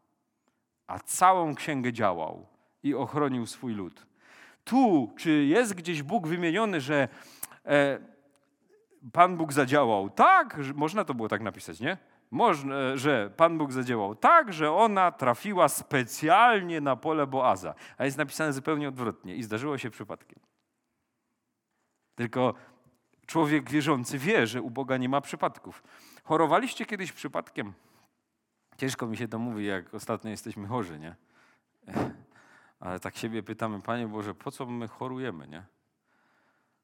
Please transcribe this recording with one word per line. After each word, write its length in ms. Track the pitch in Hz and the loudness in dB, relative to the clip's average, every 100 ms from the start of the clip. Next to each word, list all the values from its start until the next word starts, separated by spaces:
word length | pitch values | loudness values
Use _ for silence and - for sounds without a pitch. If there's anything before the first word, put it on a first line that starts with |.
| _ _ _ _ _ _ _ _ - | _ _ _ _ _ _ _ _ -14
a 120 | - | -12
całą 560 | - - 185 185 160 | -8 4 6 6 2
księgę 380 | 139 - 143 123 | -4 -4 -2 -2
działał 540 | 117 107 85 80 85 90 _ _ _ | 0 0 0 -6 -10 -18 _ _ _
i 120 | 139 | -4
ochronił 520 | 131 135 147 147 127 110 | -2 -2 -2 0 -2 -6
swój 280 | - 131 | -8 -8
lud. 320 | 107 87 - _ _ _ - - _ | -8 -8 -14 _ _ _ -20 -20 _
Tu, 480 | - 240 247 165 113 - | 0 4 6 4 2 -2
czy 280 | 170 151 | 2 4
jest 300 | 143 185 240 | 4 4 2
gdzieś 280 | 185 165 160 | -2 -6 -6
Bóg 240 | 143 220 156 | -2 -2 -2
wymieniony, 540 | 175 170 170 220 175 | -2 0 0 0 -2
że, 280 | 131 151 131 - - - - - - | 0 2 0 -4 -20 -18 -18 -14 0
e, 320 | 143 143 127 - _ _ _ _ _ _ _ _ _ 131 | 2 2 -2 -10 _ _ _ _ _ _ _ _ _ -2
Pan 240 | 160 180 180 | 4 4 4
Bóg 160 | 160 | 0
zadziałał 580 | 139 131 147 127 104 98 | 2 4 4 4 2 0
tak, 540 | - 285 381 277 156 | 4 6 6 4 -4
że, 100 | 135 | -8
można 300 | 143 151 208 | -4 -2 -2
to 100 | 165 | -4
było 140 | 123 107 | -4 -4
tak 120 | 104 | -4
napisać, 380 | 107 92 - 80 | -4 -8 -14 -6
nie? 160 | 131 185 _ _ _ | -6 -6 _ _ _
Można, 680 | 135 226 156 139 139 131 135 | 2 2 2 -2 -2 -2 0
że 340 | 139 131 101 - | 2 2 0 4
Pan 220 | 165 165 | 4 4
Bóg 140 | 143 | -2
zadziałał 420 | 131 123 117 101 | -2 -2 -2 -2
tak, 380 | 107 262 339 254 | 2 6 6 4
że 200 | 156 151 | 0 0
ona 400 | 170 226 196 180 | 4 4 4 2
trafiła 560 | - 127 117 202 190 151 | 2 0 0 0 4 4
specjalnie 1120 | - - 139 120 - 151 185 240 214 175 165 | 2 -2 -2 -2 -2 4 8 8 6 0 -2
na 160 | 143 127 | -2 -2
pole 300 | 160 156 139 | 0 0 0
Boaza. 480 | 135 127 95 87 - - - | 2 2 2 -4 -12 -16 -6
A 60 | |
jest 140 | 131 135 | -4 -2
napisane 340 | 147 - 160 | -4 -2 -2
zupełnie 360 | 135 143 151 143 | -2 -4 -4 -4
odwrotnie: 480 | 131 117 - 98 90 | -4 -6 -6 -10 -10
"I 60 | |
zdarzyło 360 | 110 107 143 135 | -6 -6 -4 -6
się 120 | 123 | -8
przypadkiem". 480 | - 104 82 _ - _ _ _ _ _ _ _ _ _ _ _ _ _ _ _ _ _ | -12 -14 -14 _ -20 _ _ _ _ _ _ _ _ _ _ _ _ _ _ _ _ _
Tylko 400 | - 117 127 127 - - _ _ _ _ _ - | -8 -4 0 0 0 -12 _ _ _ _ _ -4
człowiek 440 | 160 151 151 127 | 0 2 2 2
wierzący 480 | 147 143 139 120 147 | 0 2 0 -2 -4
wie, 280 | 151 214 113 | 0 2 2
że 160 | 123 | -2
u 80 | 127 | -6
Boga 260 | 113 131 127 | -8 -4 -2
nie 120 | 127 | 0
ma 120 | 139 | -2
przypadków. 600 | 139 165 175 - - - _ - - - | -4 -4 -4 -4 -14 -20 _ -20 -20 -20
Chorowaliście 640 | - 156 160 170 254 - 233 | -2 2 4 4 2 -6 -8
kiedyś 260 | 208 185 | -6 -8
przypadkiem? 600 | - 147 - - - 101 95 _ _ _ _ _ _ _ _ _ - | -10 -8 -8 -8 -10 -10 -12 _ _ _ _ _ _ _ _ _ -6
Ciężko 300 | 135 123 120 | -6 -4 -6
mi 100 | 107 | -6
się 120 | 117 | -6
to 100 | 113 | -6
mówi, 280 | 123 107 101 | -6 -4 -4
jak 280 | 98 85 | -4 -8
ostatnio 360 | 104 - 110 110 | -10 -6 -6 -6
jesteśmy 360 | 101 113 107 101 | -10 -12 -12 -8
chorzy, 320 | 123 95 78 | -6 -6 -10
nie? 180 | 78 90 _ _ _ _ _ _ - - - - - _ _ _ _ _ | -16 -18 _ _ _ _ _ _ -10 -6 -6 -10 -20 _ _ _ _ _
Ale 200 | 90 90 | -10 -8
tak 160 | 95 - | -10 -8
siebie 260 | 117 110 | -8 -8
pytamy: 400 | 98 110 113 101 | -8 -8 -6 -6
"Panie 260 | 92 120 113 | -6 -6 -6
Boże, 260 | 107 104 | -8 -10
po 160 | - - | -10 -14
co 160 | - 127 | -12 -10
my 220 | 120 113 | -10 -12
chorujemy, 600 | - 131 127 127 85 71 | -12 -12 -8 -10 -12 -16
nie?" 140 | 78 95 _ _ _ _ _ _ _ _ _ _ _ | -18 -20 _ _ _ _ _ _ _ _ _ _ _